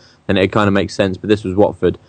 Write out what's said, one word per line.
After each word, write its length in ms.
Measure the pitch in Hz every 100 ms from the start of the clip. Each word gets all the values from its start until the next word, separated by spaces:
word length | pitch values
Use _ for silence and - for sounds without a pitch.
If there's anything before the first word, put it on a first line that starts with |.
| _ _ -
then 100 | 98
it 140 | 98
kind 160 | 110 104
of 60 |
makes 200 | 98 101 -
sense, 220 | 98 92
but 120 | 98
this 140 | 104
was 120 | 95 92
Watford. 420 | 98 - 87 -